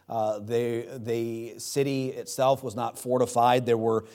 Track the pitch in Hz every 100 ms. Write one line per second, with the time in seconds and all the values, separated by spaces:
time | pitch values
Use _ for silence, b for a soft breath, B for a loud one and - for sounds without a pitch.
0 | - 117 107 107 104 117 120 117 107 131
1 | 113 117 117 113 117 107 - 143 135 135
2 | 131 117 110 - 131 135 127 107 117 -
3 | 123 127 120 120 120 127 120 117 113 110
4 | B